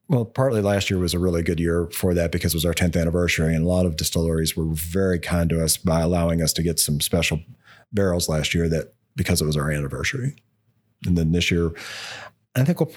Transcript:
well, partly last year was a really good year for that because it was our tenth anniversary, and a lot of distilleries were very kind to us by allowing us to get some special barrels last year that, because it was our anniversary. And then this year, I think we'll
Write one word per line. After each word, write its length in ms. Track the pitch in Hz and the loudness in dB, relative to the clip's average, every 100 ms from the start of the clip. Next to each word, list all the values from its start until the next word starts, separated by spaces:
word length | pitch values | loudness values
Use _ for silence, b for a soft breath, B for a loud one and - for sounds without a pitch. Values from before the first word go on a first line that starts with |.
| - | -2
well, 180 | 127 117 | 0 0
partly 360 | - 131 113 | 0 0 2
last 280 | 101 101 98 | 2 2 2
year 100 | 95 | 0
was 140 | 90 | 0
a 60 | 87 | 0
really 240 | 90 85 | 0 2
good 160 | 85 82 | 0 0
year 280 | 85 85 85 | 2 0 -2
for 220 | - 95 | -2 0
that 180 | 87 85 | 2 0
because 220 | 82 87 | 0 -2
it 40 | 80 | 0
was 80 | 85 | 0
our 80 | |
tenth 220 | 82 90 87 | 0 0 2
anniversary, 580 | 82 85 87 - 80 80 | 0 2 0 2 2 2
and 80 | 82 | 2
a 20 | |
lot 180 | 90 90 | 2 2
of 100 | 80 | 0
distilleries 600 | 98 - 82 80 80 - | -2 0 0 0 -2 -2
were 100 | 80 | -2
very 540 | 80 82 90 95 90 | -2 -4 0 0 0
kind 300 | - 87 85 | 0 0 2
to 140 | 82 | 2
us 140 | 80 - | 0 0
by 240 | 90 82 | 0 0
allowing 400 | 82 87 85 82 | 2 2 0 0
us 120 | 80 | 0
to 100 | - | 0
get 160 | 82 80 | -2 0
some 200 | - 73 | -2 -2
special 380 | - 85 82 78 - - B B B | -2 0 0 -2 -6 -20 B B B
barrels 360 | 101 98 87 87 | -2 0 0 0
last 240 | 78 73 | -2 0
year 140 | 87 82 | 0 0
that, 240 | 80 - _ _ - | 0 -4 _ _ -4
because 260 | - 85 | 0 0
it 40 | 78 | 2
was 120 | 73 | 0
our 140 | 73 | 0
anniversary. 640 | 76 71 65 - 131 127 143 _ _ _ _ _ _ - | -2 -4 -4 -6 -4 -6 -8 _ _ _ _ _ _ 0
And 120 | 85 | 2
then 140 | 80 | 2
this 180 | 85 87 | 2 2
year, 220 | 87 82 - B B B B B B _ - | 2 0 -2 B B B B B B _ 0
I 60 | |
think 160 | 135 175 | 2 2
we'll 140 | 156 | -2